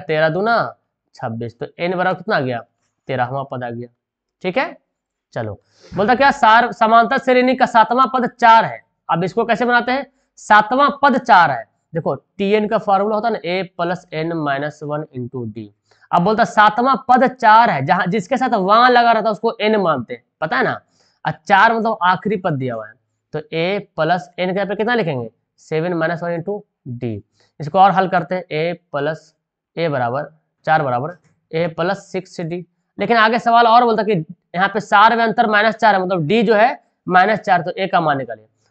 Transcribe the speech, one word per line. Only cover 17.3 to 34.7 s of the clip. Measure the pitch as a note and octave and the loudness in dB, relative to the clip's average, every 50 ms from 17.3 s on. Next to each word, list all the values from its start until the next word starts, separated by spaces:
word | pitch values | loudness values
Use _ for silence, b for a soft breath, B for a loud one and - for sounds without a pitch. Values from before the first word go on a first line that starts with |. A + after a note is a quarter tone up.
| C4 - A#3 G#3+ A3 A3+ A#3+ A3+ | 0 2 4 6 6 6 6 4
है, | F3 C#3+ C3+ | 2 0 0
जहां | D#3 F3+ F#3 G#3 F#3 | 0 0 0 0 -2
जिसके | F3+ A3+ F3+ - C4 | -2 -2 -2 -2 -2
साथ | A3+ C4 B3+ | -2 -2 0
वहां | A#3+ G#3 F#3 F#3+ G#3 A3+ B3 B3+ | -2 0 2 2 4 4 6 6
लगा | B3 A#3+ A#3+ A#3 | 4 4 4 4
रहता | A3+ A3 G#3+ | 2 2 0
है | A3+ | -2
उसको | G#3+ - - A3+ - - | -4 -2 -4 -4 -4 -2
एन | G3+ G#3+ A3 | 0 0 0
मानते | G#3 F#3 E3 D3+ C3 A2+ - B2 | 0 0 0 -2 -2 -4 -8 -12
हैं, | A2+ _ _ _ - | -16 _ _ _ -8
पता | D#3 D#3+ A#3+ | -6 -4 -2
है | C4 A3+ | -2 -2
ना, | D#3+ A#2+ G#2 - _ _ _ _ _ _ _ - | -2 -4 -6 -12 _ _ _ _ _ _ _ -8
और | E3 D#3 - _ | -8 -8 -6 _
चार | - G3+ F#3+ G#3 A#3 A3+ | 0 2 4 4 4 2
मतलब | A3+ G#3+ A3+ A3 - F3 | 0 -2 -4 -2 0 0
आखिरी | F3+ F#3 F3 - G3+ A3 | 0 0 0 -2 -4 -4
पद | F#3 F#3 F#3 D3+ | -4 -4 -4 -4
दिया | C3 C3 B2 A#2 | -4 -4 -6 -8
हुआ | A2+ G#2+ | -10 -12
है, | A2 A2 _ _ _ _ _ _ _ - | -16 -20 _ _ _ _ _ _ _ -12
तो | D3+ D3+ _ D#3+ | -12 -12 _ -6
ए | E3 E3 F3+ G3+ G3+ G3 - _ | -4 -4 -2 -4 -6 -8 -8 _
प्लस | D#3+ D#3 D#3+ F3 F3+ F3 - | -4 -2 -2 -2 -2 -4 -8
एन | _ - F3+ F#3 | _ -6 -4 -4
के | F3+ | -2
यहाँ | G3 G3+ | -4 -4
पे | F#3+ G#3 | -4 -4
कितना | G3 G#3+ A3+ B3 | -4 -2 -2 -2
लिखेंगे, | A#3 G3 D#3+ C#3+ B2 A#2 A2 - _ _ _ _ _ | -2 -2 -2 -4 -6 -8 -10 -14 _ _ _ _ _
सेवन | _ - D#3 D#3 E3 F3+ F3+ | _ -6 -6 -4 -4 -4 -4
माइनस | E3 D#3+ D#3+ E3+ D#3+ F3 | -2 -4 -4 -4 -6 -6
वन | E3+ E3+ | -8 -8
into | E3 E3 G3 G#3 G3+ G3+ _ _ _ - C#3 | -6 -6 -8 -10 -10 -12 _ _ _ -16 -14
डी। | A#2+ A#2+ B2+ A#2 G#2+ G2+ - _ _ _ _ _ _ - | -12 -8 -8 -8 -8 -10 -12 _ _ _ _ _ _ -14
इसको | D#3 D3+ F#3+ F#3+ | -10 -2 2 4
और | F#3+ G3 | 4 4
हल | E3+ F#3+ F#3+ F3 | 4 2 0 0
करते | F#3 F3 E3 - F#3 | 0 -2 -2 -4 -6
हैं, | F#3 F3 | -8 -8
ए | - D#3 D3+ D#3+ F3 F3 F3 _ _ | -6 -6 -4 -4 -4 -6 -8 _ _
प्लस | - C#3+ C#3+ D3+ D#3+ - - _ _ _ _ _ _ _ _ _ _ | -6 -4 -4 -4 -6 -8 -12 _ _ _ _ _ _ _ _ _ _
ए | D#3+ E3 E3 | -6 -4 -2
बराबर | C#3 C3 B2 A#2 B2 C#3 D3+ - - _ _ _ _ _ _ | -2 -2 -2 -4 -4 -6 -8 -10 -14 _ _ _ _ _ _
चार | D#3+ D#3 D#3+ D3 | 0 0 0 0
बराबर | C3 B2 B2 C#3 E3 F3+ - _ _ _ _ _ _ | 0 -2 -4 -4 -6 -10 -14 _ _ _ _ _ _
ए | - D#3+ E3+ E3+ | -6 -6 -4 -4
प्लस | D#3+ - E3+ F#3 G3 G3 - | -4 -4 -4 -4 -4 -6 -8
सिक्स | - - F#3 F3+ - - - | -10 -10 -10 -10 -10 -12 -10
डी। | F3 D#3 F3 F3+ F3 - _ _ _ _ _ - | -10 -8 -10 -10 -12 -16 _ _ _ _ _ -6
लेकिन | G3+ G3 A#3 | -2 0 2
आगे | A3+ G#3+ A3+ A#3 A#3 | 2 2 2 0 0
सवाल | - A#3 A#3 A#3 A#3+ | 0 2 4 4 4
और | A3+ A3 A#3+ B3 | 6 4 4 4
बोलता | A#3 A3 G#3+ G#3+ | 4 2 0 0
कि | G3+ G#3+ E3 D#3+ - - _ _ _ - | -2 -2 -4 -4 -8 -12 _ _ _ -6
यहाँ | F3 F#3+ | -4 -2
पे | G3 | -2